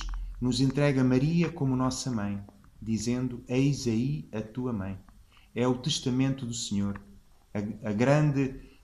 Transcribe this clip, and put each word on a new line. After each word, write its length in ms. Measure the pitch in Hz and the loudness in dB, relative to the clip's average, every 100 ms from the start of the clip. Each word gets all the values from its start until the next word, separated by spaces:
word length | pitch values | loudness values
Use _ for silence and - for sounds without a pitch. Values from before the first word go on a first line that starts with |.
| - - - - | -6 -6 -8 -4
nos 180 | 123 120 | 0 2
entrega 440 | 135 135 147 135 | 2 4 4 4
Maria 460 | 127 127 147 170 160 | 4 4 4 2 0
como 260 | - 139 127 | 0 0 0
nossa 360 | 127 127 135 | 0 -2 -4
mãe, 320 | 117 101 101 101 - - - | -2 -2 -4 -10 -20 -20 -12
dizendo: 640 | 101 110 110 123 127 120 - | -4 -2 0 0 -2 -6 -2
"Eis 400 | 127 139 127 - | 2 2 2 0
aí 400 | 113 131 151 - | 2 0 -2 -6
a 80 | 107 | -8
tua 320 | 107 - 127 | -6 -4 -4
mãe." 260 | 113 95 98 - - - - - 110 | -2 -4 -8 -14 -20 -20 -20 -10 0
É 100 | 123 | 0
o 120 | 123 | 0
testamento 680 | 151 - 131 123 135 135 117 | -2 -2 0 2 2 0 -4
do 80 | |
Senhor, 480 | 117 - 101 101 98 - - - - _ | -6 -2 0 0 -4 -12 -20 -20 -20 _
a, 360 | 104 104 107 110 | -6 -6 -6 -2
a 40 | |
grande, 680 | 104 123 147 151 135 131 - - - | 2 4 4 4 2 -2 -4 -16 -16